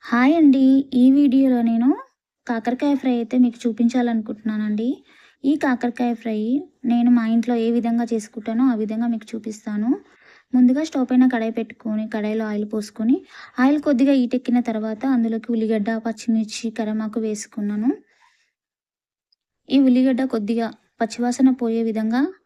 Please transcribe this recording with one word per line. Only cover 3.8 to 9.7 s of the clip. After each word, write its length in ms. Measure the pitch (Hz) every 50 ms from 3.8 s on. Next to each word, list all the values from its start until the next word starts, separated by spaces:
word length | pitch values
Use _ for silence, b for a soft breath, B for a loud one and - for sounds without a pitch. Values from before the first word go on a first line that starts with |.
| 240 233 - 262 240 240 233 226 214 220 214 - - 226 214 214 214 214 214 208 226 247 311 - b b b b b b b b -
ఈ 100 | 269 294
కాకరకాయ 580 | 294 - 285 254 233 - 240 240 - 254 240 240
ఫ్రై 260 | 226 - 233 220 214 214 226 254 294 - - _ _ -
నేను 240 | 240 233 240 240 240
మా 120 | 240 240 226 220
ఇంట్లో 280 | 226 233 226 - 247 233
ఏ 100 | 226 226
విధంగా 340 | 233 240 220 233 233 233 233
చేసుకుంటానో 580 | 226 233 220 208 - _ - 208 - 226 226 254
ఆ 80 | 269 240
విధంగా 320 | 208 220 208 214 220 233 240
మీకు 200 | 233 220 - -
చూపిస్తాను. 640 | - 220 208 226 214 - _ -